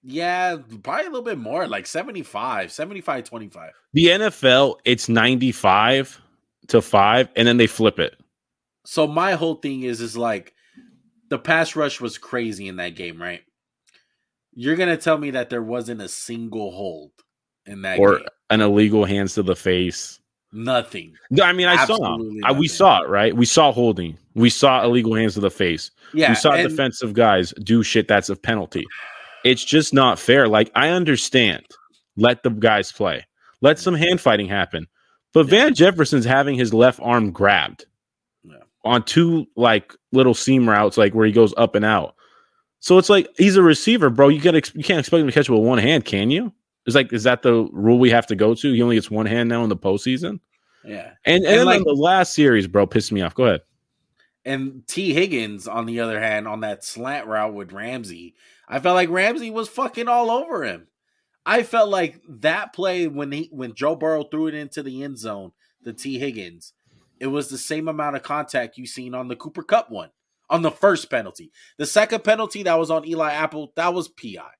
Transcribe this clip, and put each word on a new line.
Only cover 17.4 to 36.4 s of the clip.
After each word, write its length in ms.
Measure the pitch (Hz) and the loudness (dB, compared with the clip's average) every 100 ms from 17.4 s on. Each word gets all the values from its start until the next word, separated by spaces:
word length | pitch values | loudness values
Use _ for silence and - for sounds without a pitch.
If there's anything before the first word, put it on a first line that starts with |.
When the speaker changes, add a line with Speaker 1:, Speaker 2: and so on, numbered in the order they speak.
| _ _ - | _ _ -20
Speaker 1:
in 160 | 101 | -12
that 180 | 95 92 | -6 4
Speaker 2:
Or 200 | 101 98 | 4 4
Speaker 1:
game? 80 | - _ _ | -4 _ _
Speaker 2:
an 120 | 107 | 2
illegal 420 | 104 101 107 107 | 4 4 4 2
hands 300 | 101 101 98 | 2 0 -2
to 100 | - | -4
the 140 | 95 90 | -2 -2
face. 640 | - 90 90 - - - _ _ _ | 0 -2 -2 -6 -16 -18 _ _ _
Speaker 1:
Nothing. 640 | 107 117 127 113 98 82 _ _ | -12 -4 -4 -4 -16 -18 _ _
Speaker 2:
No, 140 | 139 | 2
I 80 | 180 | 2
mean, 160 | 180 180 | 2 2
I 160 | 180 - | 2 2
saw 100 | 220 | 0
'em. 180 | 117 | -2
Speaker 1:
Absolutely 280 | 113 110 107 | -4 -8 -4
Speaker 2:
I, 80 | 113 | -2
we 40 | 139 | 0
Speaker 1:
nothing. 80 | 156 | 0
Speaker 2:
saw 320 | - 190 104 | 4 4 4
it, 60 | 69 | 2
right? 260 | 101 110 120 | 0 2 2
We 100 | 120 | 2
saw 280 | - 151 | 4 4
holding. 440 | 120 120 92 85 78 _ - | 2 0 0 -6 -12 _ 2
We 140 | 117 | 2
saw 360 | - 143 127 120 | 4 2 4 2
illegal 280 | 123 113 110 | 2 0 0
hands 180 | 110 | 0
to 80 | 104 | 0
the 100 | 98 | -4
face. 400 | - 90 78 - _ - | -2 -4 -2 -10 _ -8
Speaker 1:
Yeah, 160 | 151 147 | 0 2
Speaker 2:
We 60 | 113 | 4
saw 180 | 156 | 2
Speaker 1:
and 160 | 143 147 | 2 0
Speaker 2:
defensive 440 | 107 135 - 117 | -2 -4 -4 -6
guys 400 | 104 113 95 87 - | 2 4 4 0 -8
do 220 | 104 117 | 0 0
shit 240 | 107 113 - | 2 0 2
that's 220 | 104 92 | 0 0
a 80 | 98 | -8
penalty. 480 | - 113 90 - - - - - - - | -4 -6 -6 -10 -10 -16 -20 -20 -20 -2
It's 200 | 123 127 | 0 0
just 300 | - 151 151 | 2 0 2
not 240 | 135 131 87 | 4 4 2
fair. 300 | - 135 120 | 2 4 6
Like, 240 | 107 110 - | 4 2 2
I 140 | 147 | 0
understand. 760 | 180 165 131 - 131 110 76 _ _ _ _ _ - | 0 0 -2 0 2 2 0 _ _ _ _ _ 2
Let 280 | 117 123 | 2 2
the 60 | 123 | -2
guys 420 | 107 113 107 95 | 0 2 2 -2
play. 340 | - 98 69 - _ _ _ | -4 -4 -4 -10 _ _ _
Let 160 | 135 156 | 2 2
some 160 | 185 | -2
hand 260 | 165 170 180 | 0 0 2
fighting 280 | 135 107 98 | 2 0 0
happen. 400 | 101 90 82 82 _ _ _ _ | -4 -4 -6 -12 _ _ _ _
But 120 | 156 143 | 2 4
Speaker 1:
Yeah. 60 | 196 294 | 4 4
Speaker 2:
Van 80 | 262 | 4
Jefferson's 500 | 175 180 147 143 117 | 4 4 0 0 2
having 300 | 135 | 2